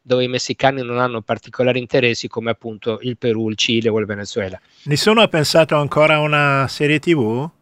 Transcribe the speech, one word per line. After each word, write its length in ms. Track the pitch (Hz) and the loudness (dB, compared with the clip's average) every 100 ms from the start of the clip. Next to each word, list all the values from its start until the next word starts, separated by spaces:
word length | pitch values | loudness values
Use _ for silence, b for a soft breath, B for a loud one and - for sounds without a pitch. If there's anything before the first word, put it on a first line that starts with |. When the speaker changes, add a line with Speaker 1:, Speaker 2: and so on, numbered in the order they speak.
Speaker 1:
dove 220 | 123 127 | -2 -2
i 40 | 123 | 0
messicani 540 | 127 - 127 135 135 | -4 -6 0 0 0
non 160 | 120 120 | -6 -2
hanno 240 | 127 117 | -2 -4
particolari 560 | - 113 - - 123 123 | -6 -8 -6 -2 0 0
interessi, 500 | 123 143 120 113 113 | 0 0 2 -2 -6
come 220 | - 113 | -6 -6
appunto 480 | 113 117 107 120 110 | -6 -8 -8 -6 -6
il 140 | 123 120 | -6 -4
Perù, 300 | 120 110 110 | -2 0 -2
il 100 | 107 | -2
Cile 320 | - 113 113 | 0 0 0
o 100 | 110 | -2
il 80 | 104 | -4
Venezuela. 520 | 101 101 - 95 90 b b 143 | -8 -8 -6 -8 -10 b b -4
Speaker 2:
Nessuno 360 | 143 214 226 | 0 4 4
ha 60 | 208 | 4
pensato 480 | 165 143 165 156 151 | 2 2 4 4 2
ancora 400 | 143 147 156 151 | 0 2 4 4
a 40 | |
una 440 | 151 147 143 139 131 | 2 2 2 2 -2
serie 300 | - 147 151 | -2 0 0
T 160 | 175 | 2
V? 340 | 160 110 117 156 _ | 2 2 -2 -6 _